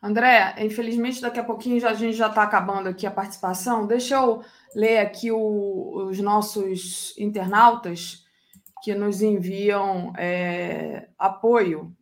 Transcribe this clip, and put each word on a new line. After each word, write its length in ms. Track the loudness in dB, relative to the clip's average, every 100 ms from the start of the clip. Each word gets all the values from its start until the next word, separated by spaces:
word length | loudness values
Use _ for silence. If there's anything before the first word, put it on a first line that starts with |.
André, 540 | -2 2 6 6 6 -2
infelizmente, 640 | -4 -4 -4 -2 -2 -4
daqui 180 | -6 -6
a 40 |
pouquinho 360 | -6 -6 0 0
já, 100 | 2
a 40 |
gente 240 | 0 -2 0
já 120 | 0
tá 120 | 2
acabando 480 | 4 2 0 -4 -4
aqui 160 | -6 -6
a 60 |
participação. 720 | -4 -8 -6 -6 -4 -2 -2 0
Deixa 300 | 0 0 2
eu 280 | 2 0 -4 _ _ 0
ler 240 | 4 4
aqui 320 | 2 -2 -4
o, 760 | -2 0 -2 -2 -6 -8 -8 -6
os 120 | -4
nossos 1000 | 2 2 2 -4 -4 -4 -8 -10 -12 -6
internautas 1040 | -6 -4 0 6 6 6 -6 -10 -10 -14 _ _ _ -20 -20 -14
que 100 | -6
nos 280 | -2 -2 0
enviam, 880 | 2 2 -2 0 2 2 0 -2 -4 -6
é, 920 | -4 -2 -2 -4 -4 -6 -6 -8 -14 _
apoio 760 | -2 0 4 4 4 -2 -8 -16